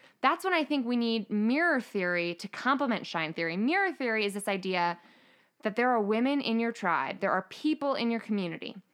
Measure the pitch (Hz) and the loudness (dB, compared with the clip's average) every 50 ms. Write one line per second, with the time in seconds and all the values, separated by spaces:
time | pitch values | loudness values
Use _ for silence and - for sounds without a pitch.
0 | - - _ - - 262 330 330 - 370 359 320 294 254 294 277 233 233 247 240 | -20 -20 _ 0 2 2 2 2 0 0 0 0 0 0 0 -2 0 0 0 0
1 | 233 226 226 226 196 - 208 208 214 226 254 302 339 349 302 254 214 - - 202 | 2 2 0 0 -2 0 0 2 2 2 2 4 4 2 2 0 0 -2 -2 -2
2 | 180 175 180 175 170 175 175 - - 196 - - - 247 277 262 285 240 220 - | 0 2 2 2 0 -2 -4 -6 -10 -12 -10 -4 0 0 2 2 2 0 0 -2
3 | - - - 170 160 156 160 - 165 165 165 185 220 262 349 392 392 370 269 - | -4 -4 -4 -4 -4 -4 -4 -4 -4 -2 0 0 0 2 2 2 0 0 -2 -2
4 | 269 233 220 220 208 202 190 202 - 220 196 190 185 185 180 175 175 170 170 - | -2 -2 0 0 0 -2 -2 -4 -4 -2 -2 -2 -2 -2 0 2 2 0 0 -4
5 | - - - - _ _ _ _ _ _ _ _ - 226 202 240 247 254 247 233 | -10 -20 -20 -20 _ _ _ _ _ _ _ _ -4 -4 0 2 2 4 4 2
6 | 208 196 220 226 247 269 285 285 - - 226 226 233 233 226 - 214 180 165 139 | 2 2 2 2 2 2 2 0 0 0 0 0 0 0 -2 -2 0 0 0 0
7 | 135 - 202 196 202 196 - 185 190 - - - - 302 311 302 285 277 262 - | 0 -2 -4 -2 0 0 0 0 -2 -6 -10 -4 0 0 0 0 0 -2 0 0
8 | 233 233 233 226 - - 214 202 185 170 160 - - - - 190 - _ | 0 0 0 -2 -2 -2 -2 -2 -2 -2 -6 -8 -10 -12 -12 -14 -18 _